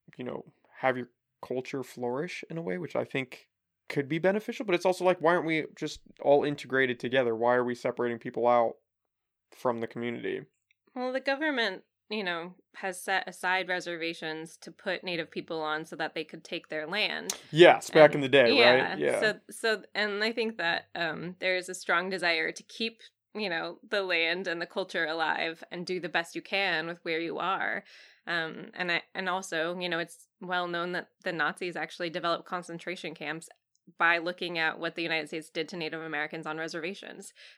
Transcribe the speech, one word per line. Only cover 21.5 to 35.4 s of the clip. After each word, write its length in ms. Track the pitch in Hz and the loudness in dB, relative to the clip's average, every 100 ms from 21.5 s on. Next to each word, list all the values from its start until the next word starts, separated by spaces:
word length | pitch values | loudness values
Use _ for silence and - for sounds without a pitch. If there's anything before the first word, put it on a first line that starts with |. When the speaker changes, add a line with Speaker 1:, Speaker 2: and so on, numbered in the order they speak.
| 180 | 0
Speaker 2:
is 120 | 180 | -2
a 60 | 180 | -6
strong 340 | - 175 185 | 0 0 0
desire 420 | 190 175 165 165 | 0 0 0 0
to 120 | - | -4
keep, 380 | - - 226 - - _ _ - | -10 -6 -6 -6 -20 _ _ -6
you 140 | 202 | -4
know, 300 | 165 170 - 220 | -2 -4 -10 -4
the 140 | 208 | -2
land 440 | 190 170 165 175 185 | 0 2 2 0 -2
and 140 | 170 | -4
the 40 | 175 | -4
culture 400 | 202 185 180 156 | -6 -4 -2 -2
alive 580 | 165 156 - 165 160 - | 0 0 0 -4 -6 -12
and 140 | 175 175 | -10 -6
do 140 | 180 | -6
the 100 | 160 | -2
best 260 | 170 170 131 | -4 -4 -8
you 60 | |
can 460 | - 196 190 160 165 | -4 -2 0 0 -2
with 120 | 175 | -6
where 160 | 175 160 | -4 -4
you 180 | 165 156 | -2 -4
are. 460 | 175 190 - - - - - _ - | -2 -2 -2 -4 -8 -20 -20 _ -6
Um, 420 | 170 160 - 196 - | -4 -4 -8 -10 -6
and 160 | 180 | -2
I, 100 | 170 - 180 | -2 -4 -6
and 120 | 190 | -4
also, 480 | 185 190 165 165 180 | -4 -2 -2 -2 -4
you 100 | 180 | -4
know, 100 | 165 | -4
it's 280 | 165 - - - | -4 -10 -20 -14
well 260 | 180 180 175 | -4 -2 -2
known 240 | 170 175 | -2 -2
that 160 | 180 - _ | -4 -8 _
the 80 | 190 | -6
Nazis 440 | 170 151 - 180 165 | -2 -2 -2 -6 -6
actually 340 | 160 - 175 | -8 -6 -6
developed 360 | 165 170 165 - | -4 -2 -2 -4
concentration 680 | 180 170 170 - 175 165 160 | -8 -8 -10 -10 -10 -10 -10
camps 340 | 147 160 - - _ _ - - | -8 -8 -12 -20 _ _ -12 2
by 220 | 170 170 | 4 4
looking 400 | 170 175 175 170 | 0 -4 -4 -2
at 180 | 160 - | -2 -2
what 160 | 165 | -4
the 80 | 170 | -4
United 260 | 170 160 151 | -2 -2 -4
States 200 | 160 | -8